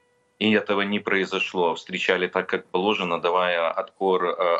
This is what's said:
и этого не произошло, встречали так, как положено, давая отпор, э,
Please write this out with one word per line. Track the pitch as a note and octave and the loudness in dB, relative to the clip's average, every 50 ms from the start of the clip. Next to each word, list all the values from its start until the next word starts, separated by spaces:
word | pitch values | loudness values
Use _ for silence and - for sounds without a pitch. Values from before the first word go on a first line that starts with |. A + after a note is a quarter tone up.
| _ _ _ _ _ _ _ - | _ _ _ _ _ _ _ -2
и | G#2 A2 G#2+ | 0 2 2
этого | G#2 G2+ - G2+ G2 G2 | 2 2 0 0 0 0
не | G2+ G#2 G2+ | 0 -2 -4
произошло, | - - G2+ F#2+ F#2 D#2+ F#2+ F#2 F#2+ - - F#2 F2 E2 D#2+ | -2 0 0 0 0 0 0 -2 -2 -2 0 0 0 0 0
встречали | - - - F#2 F2+ - - F#2 F2+ F2+ F2+ | -2 -6 -8 -6 -2 0 2 2 2 0 0
так, | - F#2 F2+ - | 0 -2 -2 -2
как | F#2+ F#2 - _ | -4 -4 -4 _
положено, | - F#2 F#2 G#2 G#2+ G2 F#2+ F2 E2+ E2+ | -2 0 0 0 0 0 -2 -2 -2 -2
давая | E2+ F2 F2 F2+ F2+ F2+ F2 E2+ E2+ E2 | 0 0 2 2 2 2 0 0 0 0
отпор, | - F#2+ F#2+ - - - G2 F#2+ F#2 F2+ F2+ | -2 -4 -6 -8 -6 -2 0 2 2 2 0
э, | F2 - - F#2 F2 E2+ E2+ | 0 -2 0 0 0 2 0